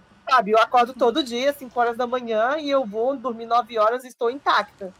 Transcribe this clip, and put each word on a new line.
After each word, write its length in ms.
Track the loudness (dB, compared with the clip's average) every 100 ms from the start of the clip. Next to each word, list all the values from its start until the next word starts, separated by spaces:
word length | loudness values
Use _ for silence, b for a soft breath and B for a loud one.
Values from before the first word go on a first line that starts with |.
| _ _ 0
Sabe, 220 | 2 4
eu 60 | 4
acordo 360 | 4 4 2
todo 280 | 2 0 0
dia, 280 | -2 -2 -2
cinco 240 | -4 -6 -2
horas 180 | -2 0
da 100 | -4
manhã, 500 | -4 -2 0 0 -2
e 120 | 0
eu 160 | 0 0
vou 320 | -2 -2 -2
dormir 280 | -6 -8 0
nove 320 | 0 0 2
horas 260 | 2 2
e 40 | -6
estou 240 | -4 -4
intacta. 600 | -2 0 0 -2 -8 -16 -14